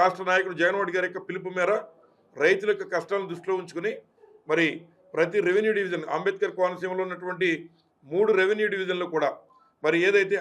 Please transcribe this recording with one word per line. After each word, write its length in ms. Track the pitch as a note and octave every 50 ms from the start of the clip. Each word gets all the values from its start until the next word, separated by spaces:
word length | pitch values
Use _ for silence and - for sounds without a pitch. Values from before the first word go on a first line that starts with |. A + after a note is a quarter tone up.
రాష్ట్ర 220 | F3+ F#3 F3 F3+ F#3+ F3+
నాయకుడు 260 | F3+ F#3+ F#3+ F#3+ F3 D#3
జగన్మోహన్ 260 | E3+ F3+ F#3+ G3+ G3
రెడ్డి 120 | F3+ F3
గారి 100 | F#3 F3+ F3+
యొక్క 120 | F3+ F#3 -
పిలుపు 220 | - F3 F3+ F3 F#3 F#3
మేర 160 | F#3 F3 F3+ G#3 A3 - - - _ - _ _ _ _ _ - B2+ C#3+
రైతుల 260 | E3+ F#3+ F#3+ G#3 G#3 G3+
యొక్క 120 | G3 F#3+ F#3+ F#3
కష్టాలను 340 | E3 E3 E3+ G3 G3 F#3+ E3+
దృష్టిలో 240 | E3+ E3+ - F#3+ F#3+ F#3
ఉంచుకుని 320 | F3 - - - F#3 G#3+ C4 - - _ _ _ - - - - _ -
మరి 160 | D#3 E3 E3 D3+ - E3 - - _ _ _ _ -
ప్రతి 220 | D3+ E3+ E3+ E3 G#3 F3+
రెవెన్యూ 240 | F3+ F3+ G#3 G#3+ A3 G#3+
డివిజన్, 260 | G3+ G3 F3+ F3 D#3+ D#3 C3+ C#3+
అంబేద్కర్ 380 | D#3+ F3+ G3 F#3+ F#3+ G3+ F#3+ - F3+
కోనసీమలో 420 | F3+ F3 F3 E3 F3 F#3 F#3 F#3 F#3
ఉన్నటువంటి 440 | F#3 F3+ F3 F3+ F3+ F3+ E3 F#3 F3 D#3+ D#3 E3 - _ _ _ _ _ _ _ C#3
మూడు 200 | D#3 F#3 G#3+ G#3+ A3 F#3
రెవెన్యూ 280 | F#3 F#3+ G#3+ G#3+ G#3+ G#3 G3
డివిజన్లు 340 | G3 F#3 F3+ F3+ F3 F3 E3+ E3
కూడా 160 | D#3 D3+ C#3 - - - _ _ _ _ _ _ _ -
మరి 120 | D#3 D#3+ E3+ F3
ఏదైతే 280 | G3 G3+ G3+ G3 F#3+ G3+ F#3